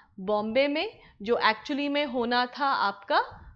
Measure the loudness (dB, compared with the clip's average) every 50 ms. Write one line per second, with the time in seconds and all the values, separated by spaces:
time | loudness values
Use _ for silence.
0 | -20 _ -16 -10 -2 0 0 0 0 0 2 2 2 2 2 0 -2 -4 -6 -12
1 | -20 -20 -18 -10 -2 0 0 4 4 2 2 2 -2 -4 -4 -2 -2 0 0 0
2 | -2 0 -2 -2 0 2 2 2 0 0 -2 -2 0 0 2 2 0 0 -2 -4
3 | -4 0 2 2 2 0 -6 -16 -18 -20 -20